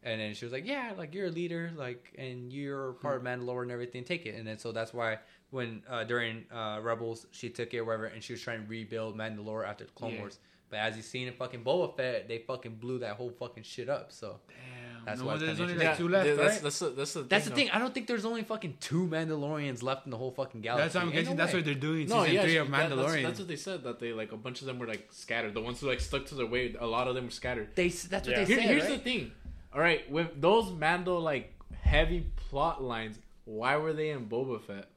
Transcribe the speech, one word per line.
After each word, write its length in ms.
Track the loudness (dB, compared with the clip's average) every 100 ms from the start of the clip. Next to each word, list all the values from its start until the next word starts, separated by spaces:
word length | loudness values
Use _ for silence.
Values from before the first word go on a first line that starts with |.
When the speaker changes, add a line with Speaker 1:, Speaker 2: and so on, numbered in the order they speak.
Speaker 1:
And 180 | -4 -4
then 140 | -4
she 100 | -6
was 80 | -8
like, 140 | -8 -6
"Yeah, 280 | -6 -6 -8
like, 180 | -8
you're 120 | -4 -4
a 40 |
leader, 400 | -2 -4 -4 -6 -6
like, 360 | -8 -8 -14 -12
and 340 | -10 -8 -8
you're 420 | -6 -4 -4 -4
part 220 | -4 -2 0
of 60 |
Speaker 2:
Hmm. 60 | 0
Speaker 1:
Mandalore 340 | -2 -2 -2
and 80 | -4
everything. 320 | -4 -6 -8
Take 240 | -4 -4 -4
it." 80 |
And 100 | -8
then 140 | -8 -6
so 140 | -4
that's 200 | -4 -4
why 260 | 0 0 0 -6 -20 _
when, 340 | -6 -4 -6 -6
uh, 140 | -4
during, 400 | 0 2 0 -4 -10
uh, 300 | -6 -4 -2
Rebels, 440 | 0 0 0 -6 -10
she 200 | -10 -8
took 220 | -4 -4
it, 100 | -2
whatever, 240 | 0 -2 -2
and 140 | -8
she 100 | -10
was 100 | -8
trying 200 | -6 -8
to 40 | -6
rebuild 480 | -8 -6 -4 -4 -4
Mandalore 480 | -6 -6 -6 -4
after 200 | -4 -6
the 80 | -12
Clone 220 | -8 -6
Speaker 2:
Yeah. 60 | -6
Speaker 1:
Wars. 180 | -8 -12 _ _ _
But 120 | -2
as 160 | -2 -2
you 60 |
seen 260 | -8 -6 -6
in 60 |
fucking 280 | -6 -8 -4
Boba 320 | 2 4 2 0
Fett, 300 | -2 -2 -4
they 100 | -8
fucking 360 | -4 -8 -6 -10
blew 220 | -6 -4
that 180 | -4 -4
whole 140 | -8
fucking 320 | -6 -10 -10
shit 260 | -14 -8 -4
up. 240 | -4 -4
So 260 | -12 -12 -12 _
Speaker 2:
Damn. 560 | -20 -16 -14 -14 -12 -6
Speaker 1:
that's 140 | -2
Speaker 2:
No, 60 | 0
Speaker 1:
why 60 | 0
it's 40 |
Speaker 2:
there's 140 | 0 0
Speaker 1:
kinda 160 | 0
Speaker 2:
only, 100 | 4
Speaker 1:
interesting. 60 | 4
Speaker 2:
like, 80 | 4
two 120 | 6
left, 160 | 6 6
Speaker 3:
Yeah, 60 |
that's, 200 | 8 6 6
Speaker 2:
right? 60 |
Speaker 3:
that's 160 | 0 0
the, 80 | -2
that's 220 | 0 -4
the 80 | -4
Speaker 1:
That's 220 | 2 4 4
the 40 |
Speaker 3:
thing, 120 | 2 4
Speaker 1:
thing. 60 |
I 40 | 4
don't 160 | 2
think 120 | -2 0
there's 200 | 0 0
only 160 | -2
fucking 340 | -2 -4 -4 -8
two 280 | -2 0 2
Mandalorians 760 | 0 0 0 0 0 -2 -2
left 220 | 0 -2 -2
in 40 |
the 80 | -4
whole 120 | -4
fucking 300 | -2 -4 -4
galaxy. 220 | 0 4
Speaker 2:
That's 100 | 4 4
what 40 |
I'm 60 | 2
Speaker 1:
Ain't 80 | 2
Speaker 2:
guessing. 140 | 2
Speaker 1:
no 120 | 2
Speaker 2:
That's 100 | 4
Speaker 1:
way. 40 | 4
Speaker 2:
what 40 |
they're 100 | 2
doing. 320 | 0 2 0 4
Speaker 3:
No, 120 | 4
Speaker 2:
Season 140 | 6
Speaker 3:
yeah, 80 | 6
Speaker 2:
three 80 | 6
Speaker 3:
she, 60 | 6
Speaker 2:
of 120 | 4
Speaker 3:
that, 60 | 4 4
that's, 20 | 4
Speaker 2:
Mandalorian. 220 | 4 4
Speaker 3:
that's 160 | 2 -2
what 100 | -6
they 80 | -6
said, 260 | -6 -6
that 140 | -6 -4
they, 140 | -4
like, 200 | -4 -6
a 40 | -6
bunch 240 | -8 -8
of 60 | -8
them 120 | -6
were, 80 | -4
like, 220 | -6 -8
scattered. 440 | -18 -2 0 0
The 80 | -2
ones 180 | -4 -2
who, 60 | 0
like, 140 | 0
stuck 260 | 0 0 -4
to 80 |
their 100 | -2 0
way, 300 | 2 0 -2
a 80 | -2
lot 220 | 0 2
of 60 |
them 100 | 0
were 60 | -4
scattered. 440 | -6 -4 -4 -2
Speaker 1:
They 120 | 2 2
s-, 160 | 2
that's 240 | -4 -2 2
what 80 | 2
Speaker 4:
Yeah. 80 |
Speaker 1:
they 80 | 6
Speaker 3:
Here, 40 | 6
Speaker 1:
said, 40 | 6
Speaker 3:
here's 140 | 4
Speaker 1:
right? 80 | 4
Speaker 3:
the 60 | 0
thing. 340 | 0 -2 -2 -10 -12 -12 -8
All 80 | 2
right, 300 | 4 4 2
with 280 | 0 0 4
those 320 | 6 6 6
Mando, 460 | 2 2 4 2 0
like, 360 | 2 0 -2 -16 -12 2
heavy 460 | 6 8 6 4 0 -2
plot 460 | -4 0 0 0
lines, 360 | -2 -2 -4 -8 -16 -20 -10
why 320 | -2 2 4
were 160 | 4
they 160 | 2 0
in 160 | -2 -2
Boba 320 | -2 0 -4
Fett? 300 | -6 -10 -10